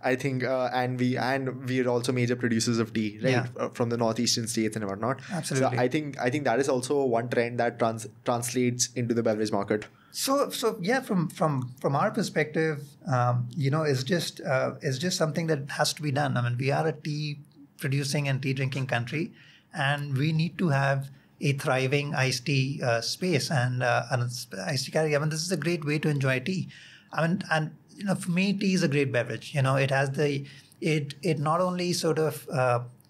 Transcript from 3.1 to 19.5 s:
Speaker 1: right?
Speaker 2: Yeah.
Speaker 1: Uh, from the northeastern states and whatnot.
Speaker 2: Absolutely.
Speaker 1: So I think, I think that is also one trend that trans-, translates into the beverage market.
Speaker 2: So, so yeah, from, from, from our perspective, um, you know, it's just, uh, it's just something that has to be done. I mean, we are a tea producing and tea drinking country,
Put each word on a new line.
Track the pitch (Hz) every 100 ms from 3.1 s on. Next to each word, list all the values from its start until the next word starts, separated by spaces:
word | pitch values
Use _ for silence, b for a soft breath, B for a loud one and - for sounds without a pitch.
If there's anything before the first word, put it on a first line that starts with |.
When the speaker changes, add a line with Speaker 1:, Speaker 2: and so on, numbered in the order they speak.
| 107
Speaker 1:
right? | 127
Speaker 2:
Yeah. | 123 123 -
Speaker 1:
Uh, | 120
from | - 117
the | 117
northeastern | 113 113 117 - 113
states | 113 110 107
and | 101
whatnot. | 98 113 131 -
Speaker 2:
Absolutely. | 175 - 135 131 127
Speaker 1:
So |
I | 127
think, | 156 147 131
I | 123
think | 151
that | 131 117
is | 135
also | 127 123 143
one | 135 113 123
trend | 120 117 120
that | 120 120
trans-, | 117 113 113 -
translates | - 120 123 127 123 123 -
into | 127 117
the | 117
beverage | 113 107 110
market. | 104 101 107 - b b
Speaker 2:
So, | - - 277 254
so | - 226 196
yeah, | 170 262
from, | 262 190 151
from, | - 160 135 120 -
from | 160 139
our | 202
perspective, | 214 - 165 151 165 160 139 - - -
um, | 127 123 123 - -
you | 135
know, | 156
it's | 151 131
just, | 127 175 - -
uh, | - 131 127 127
it's | 151 127
just | 180 -
something | 156 160 160
that | 147 139
has | - 151
to | -
be | 147
done. | 135 143 120
I | 120
mean, | 120
we | 131
are | 151 160
a |
tea | - 165 151 151 143 - - - -
producing | 139 139 139 151 143
and | 135
tea | 135
drinking | 131 135 143 127
country, | 120 117 156 208 B B